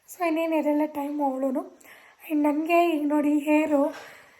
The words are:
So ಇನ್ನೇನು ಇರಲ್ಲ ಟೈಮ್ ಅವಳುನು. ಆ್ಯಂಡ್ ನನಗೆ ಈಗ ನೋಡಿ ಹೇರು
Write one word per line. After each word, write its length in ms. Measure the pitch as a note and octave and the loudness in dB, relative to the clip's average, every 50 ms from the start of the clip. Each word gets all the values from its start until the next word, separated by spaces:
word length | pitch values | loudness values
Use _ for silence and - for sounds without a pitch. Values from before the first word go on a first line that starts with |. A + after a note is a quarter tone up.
| _ | _
So 200 | - - - F4+ | -20 -8 -4 -2
ಇನ್ನೇನು 280 | E4+ D#4 D#4+ E4 E4 D#4+ | -2 0 0 -2 0 0
ಇರಲ್ಲ 260 | D#4 B3+ D4 D4 D4 D4+ | 0 0 2 2 0 0
ಟೈಮ್ 360 | D4+ D4+ D4 C#4 C#4+ D4 D4 | -2 -2 -6 -6 -6 -4 -2
ಅವಳುನು. 440 | C#4+ C4+ C4 C4 C4+ C4+ B3+ D4+ F4+ | -2 -2 -2 -2 -2 -2 -2 -4 -6
ಆ್ಯಂಡ್ 760 | - - - - - - - - - - _ - - D#4 D4 D4 | -8 -14 -20 -20 -20 -20 -20 -20 -20 -20 _ -8 -4 -2 0 2
ನನಗೆ 460 | D4 C#4+ D4+ D#4+ D#4+ E4+ E4+ F4 E4+ | 2 0 0 0 2 4 4 4 4
ಈಗ 180 | D#4+ C#4+ D4 | 2 0 0
ನೋಡಿ 320 | C#4+ D4 D4+ C#4+ D4 D4 D4+ | 0 0 2 2 2 0 0
ಹೇರು 560 | C#4+ D4+ D4+ D4+ D#4 D#4 D4+ C#4 C#4 D#4+ - - - - - - - - _ | 2 2 2 2 4 2 2 2 2 0 -4 -8 -16 -20 -20 -20 -20 -20 _